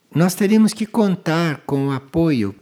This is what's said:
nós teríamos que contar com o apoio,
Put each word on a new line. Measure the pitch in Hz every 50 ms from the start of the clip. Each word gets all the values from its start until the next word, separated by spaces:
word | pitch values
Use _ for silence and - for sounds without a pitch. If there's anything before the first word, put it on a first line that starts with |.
| _ _ -
nós | 147 175 185 180
teríamos | - 208 190 220 220 220 208
que | - - 220
contar | - - - 208 196 180 175 - 170 160 165 170 165 - - -
com | - 143 139 139 139
o |
apoio, | 139 131 135 - - 165 165 160 143 117 101 98 101 -